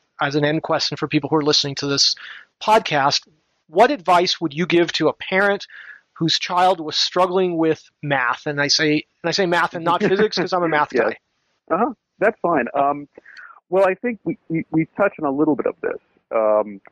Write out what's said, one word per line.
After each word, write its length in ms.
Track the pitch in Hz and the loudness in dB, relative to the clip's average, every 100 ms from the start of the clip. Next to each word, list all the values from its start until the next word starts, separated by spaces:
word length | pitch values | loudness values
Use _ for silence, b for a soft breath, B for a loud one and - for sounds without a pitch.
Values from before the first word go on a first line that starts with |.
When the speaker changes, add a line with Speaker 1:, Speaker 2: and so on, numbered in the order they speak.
| _ - | _ -6
Speaker 1:
as 140 | 143 | -2
an 100 | 147 | 0
end 180 | 147 156 | 0 0
question 360 | - 156 - 147 | -2 -2 -2 -4
for 100 | 151 | -2
people 220 | 151 139 | -2 0
who 60 | 156 | 0
are 60 | |
listening 340 | 147 147 143 139 | 2 0 -2 -6
to 100 | 143 | -4
this 300 | 139 - - B B B _ | 0 0 -2 B B B _
podcast. 680 | - 220 - 151 135 - - _ _ _ _ | 2 2 2 0 2 0 -6 _ _ _ _
What 220 | 160 247 | 4 4
advice 520 | 277 170 175 185 - | 4 2 4 4 0
would 100 | 165 | -4
you 140 | 139 170 | -2 2
give 260 | 170 175 | 2 2
to 140 | - 151 | 2 0
a 60 | |
parent 520 | - - 190 202 202 - B B B B | -2 -2 2 2 0 -6 B B B B
whose 260 | - 165 - | -4 -2 -2
child 420 | - 180 185 180 | -2 2 2 2
was 160 | 151 - | -2 -4
struggling 600 | - 180 180 185 185 165 | -2 0 0 2 0 0
with 260 | 160 151 - _ | 0 0 -6 _
math? 420 | 147 139 120 120 | -4 0 0 -2
And 160 | 156 143 | -4 -2
I 60 | 143 | 0
say, 400 | - 156 151 - _ | 0 2 0 -4 _
and 60 | 170 | -4
I 20 | |
say 160 | 165 180 | -2 0
math 260 | 170 170 | 0 0
and 140 | 175 170 | -2 -2
not 160 | 175 | 0
Speaker 2:
<laughs> 0 | |
Speaker 1:
physics 340 | 202 196 214 196 | 0 2 0 0
'cause 160 | 180 | -2
I'm 120 | 185 | -2
a 40 | 170 | 0
math 240 | 156 147 | 0 0
Speaker 2:
Yeah. 100 | 127 | 0
Speaker 1:
guy. 120 | 107 - _ _ _ _ _ | -2 -4 _ _ _ _ _
Speaker 2:
Uh-huh. 220 | 165 262 220 _ _ | -2 -2 -6 _ _
That's 200 | 202 220 | -2 0
fine. 260 | 175 151 120 | -2 0 0
Um, 340 | 143 139 143 147 B B B B B _ | 0 0 -2 -10 B B B B B _
well, 200 | 185 190 | 2 2
I 60 | |
think 260 | 190 247 226 | 0 -6 -6
we, 160 | 170 - _ | -6 -8 _
we, 160 | 160 - | -6 -2
we 160 | 160 160 - | -2 -2 0
touched 220 | 202 - | -2 0
on 80 | 147 | -4
a 60 | |
little 240 | 135 156 - | 0 0 0
bit 100 | - | -4
of 80 | - | -6
this. 180 | - - - _ _ | -8 -8 -14 _ _
Um, 500 | 113 110 107 104 98 - | 0 2 2 0 -8 -20